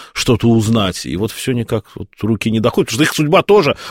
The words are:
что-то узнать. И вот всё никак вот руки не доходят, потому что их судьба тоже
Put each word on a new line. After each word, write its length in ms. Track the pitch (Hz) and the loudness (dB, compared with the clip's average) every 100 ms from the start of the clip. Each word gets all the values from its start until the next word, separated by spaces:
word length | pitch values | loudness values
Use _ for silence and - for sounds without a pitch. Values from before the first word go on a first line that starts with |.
| - | -14
что-то 380 | - - 117 117 | -6 0 2 4
узнать. 560 | 113 107 117 98 87 64 | 2 2 0 0 -4 -6
И 100 | 78 | -4
вот 160 | 110 | -6
всё 200 | - - | -6 -4
никак 340 | 123 110 113 - | -4 -2 -4 -6
вот 140 | - 95 - | -14 -16 -6
руки 300 | 110 110 - | -2 -2 0
не 100 | 110 | 0
доходят, 300 | 113 - 185 | 0 0 -2
потому 160 | 110 151 | 0 -2
что 40 | |
их 60 | - | 0
судьба 260 | 151 180 | 2 2
тоже 360 | - 208 147 - - | 4 4 4 -2 -8